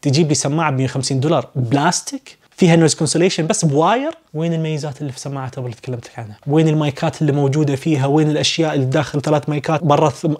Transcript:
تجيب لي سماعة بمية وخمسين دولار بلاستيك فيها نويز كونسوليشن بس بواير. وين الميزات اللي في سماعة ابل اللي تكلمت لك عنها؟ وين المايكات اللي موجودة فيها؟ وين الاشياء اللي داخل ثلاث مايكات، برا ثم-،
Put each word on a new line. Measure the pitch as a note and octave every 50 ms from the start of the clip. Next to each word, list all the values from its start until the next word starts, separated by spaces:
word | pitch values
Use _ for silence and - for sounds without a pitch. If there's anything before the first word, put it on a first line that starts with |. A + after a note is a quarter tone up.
| -
تجيب | D3 C3 D3+ E3+ D3
لي | D3+
سماعة | - - C#3+ C#3+ E3 E3 D3+
بمية | C3+ C3 C3
وخمسين | A#2+ - C#3 C3 - C#3 C3
دولار | B2+ D#3 E3+ C#3 - - -
بلاستيك | D3 B2 A2+ C3 C#3 D3 F3 E3+ - - - - C4 - - - _ _ _ _
فيها | - G3 E3+ E3+
نويز | E3+ E3 D3+ -
كونسوليشن | - E3 C#3 - E3 F3 F#3+ - - D#3+
بس | D#3+ A3 - -
بواير. | D#3+ C#3 D3 D#3+ F#3 A3 B3+ C#4 D#4+ D#4+ - _ _ -
وين | D3+ E3 E3+ E3
الميزات | D#3+ D#3+ D#3 D#3 D3 C#3 D3 C3+ -
اللي | D3+ C#3 B2+
في | -
سماعة | - C#3 C#3 C#3 C3 B2+ -
ابل | C#3 B2
اللي | B2 A2
تكلمت | - - - B2 A#2 -
لك | - - -
عنها؟ | A#2 G#2 G#2 - -
وين | C#3 C#3+ D#3+ D#3+ D#3+
المايكات | D3+ D3+ D3+ D3 C3+ - - D#3+ - -
اللي | D#3+ D3 C#3
موجودة | D3 C#3+ C#3 C3+ D#3 D#3 C#3+ C#3
فيها؟ | C3 - E3 D#3 C3+ C3+
وين | C#3 C#3+ D#3 D#3 D3+
الاشياء | D3 D3+ C#3 - - E3+ D#3+ D#3 D3
اللي | C#3+ C3
داخل | C3 C3 - C3 - - D3
ثلاث | B2 D#3 D3+ D3 - -
مايكات، | D3+ D3 - - D#3+ D3 F3+
برا | D3 D3 D3+ D3+ D3+
ثم-، | - - - D#3+ D3